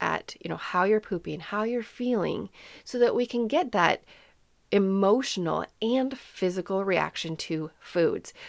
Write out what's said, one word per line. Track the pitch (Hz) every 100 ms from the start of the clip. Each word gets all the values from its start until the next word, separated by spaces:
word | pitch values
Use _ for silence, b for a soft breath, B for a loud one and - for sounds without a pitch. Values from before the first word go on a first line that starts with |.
at, | 170 160 - -
you | -
know, | 165
how | - 180
you're | 190 214
pooping, | - 175 - 156
how | - 208
you're | 226 240
feeling, | 220 - 247 233 165 - 196 B B B
so | - 247
that | 240
we | - 240
can | 240 226
get | 285 285
that | 202 165 - - B B _ _ _ _
emotional | 202 190 196 196 240 262 185 165 156 - _
and | 226 254 262 262
physical | - - 185 185 175 190
reaction | 196 170 151 - 165 160
to | - 160 156 -
foods. | - 180 165 - - B